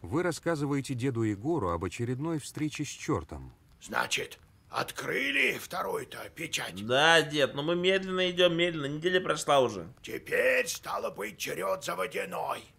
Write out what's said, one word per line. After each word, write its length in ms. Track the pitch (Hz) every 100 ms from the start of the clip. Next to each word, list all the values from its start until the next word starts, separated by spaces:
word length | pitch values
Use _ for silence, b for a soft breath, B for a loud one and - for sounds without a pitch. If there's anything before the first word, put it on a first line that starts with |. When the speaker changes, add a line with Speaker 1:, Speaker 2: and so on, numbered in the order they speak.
Speaker 1:
Вы 200 | 85 127
рассказываете 680 | 180 151 165 160 143 143 131
деду 300 | 123 135 117
Егору 480 | 110 101 123 165 92
об 160 | 85 92
очередной 520 | - 117 127 156 160
встрече 460 | - - 151 -
с 40 | 147
чертом. 680 | - - 117 76 73 65 - _ -
Speaker 2:
Значит, 580 | - - - - - - - - -
открыли 880 | 117 120 - 135 151 135 139 127 117
вторую-то 640 | - 180 98 90 - 117 107
печать? 520 | - 160 - 120 90 107
Speaker 3:
Да, 360 | 127 156 165
дед, 320 | 151 147 131
но 80 | 143
мы 120 | 147 175
медленно 540 | 180 190 190 185 185
идем, 260 | 175 180 165
медленно, 300 | 175 165 139
неделя 360 | 151 170 185
прошла 380 | - 151 - 143
уже. 280 | 120 101 85 -
Speaker 2:
Теперь, 680 | - - - - 254 - -
стало 420 | - 160 190 107
быть, 280 | 180 208 180
черед 440 | - 143 95 113
за 140 | - 175
водяной. 680 | - - 135 90 139 120 -